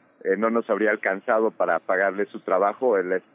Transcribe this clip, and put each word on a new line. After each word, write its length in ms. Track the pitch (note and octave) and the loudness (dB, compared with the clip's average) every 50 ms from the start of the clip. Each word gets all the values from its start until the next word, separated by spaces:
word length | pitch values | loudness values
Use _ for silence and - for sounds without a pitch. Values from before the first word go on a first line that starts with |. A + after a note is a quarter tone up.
| _ _ _ - - | _ _ _ -8 -2
eh, 120 | F#2+ F#2+ | -2 0
no 120 | G2 A2 A2+ | 0 0 0
nos 200 | A#2 A#2 - - | 0 0 0 0
habría 220 | G#2+ G2 G#2+ G#2+ | 0 0 2 0
alcanzado 600 | G#2+ G#2+ - G2+ F#2+ G2 - - A2+ A2 A2 A2 | 0 0 -2 -4 -4 -4 -2 0 0 2 2 0
para 280 | - - F#2 F2 E2+ E2 | 0 -2 0 0 0 0
pagarle 460 | - - F#2+ F#2 G2 G2 F#2 G2+ G2+ | 0 -2 0 0 0 0 0 -2 -4
su 120 | - - G#2 | -6 -6 -10
trabajo. 580 | - - F#2 F#2 G2 G2+ G#2 - C3 B2+ G#2+ | -4 -2 0 0 0 0 0 0 0 0 2
Él 140 | F#2+ F2+ F2+ | 2 0 0
es, 120 | F#2 F#2 - _ | -2 -4 -6 _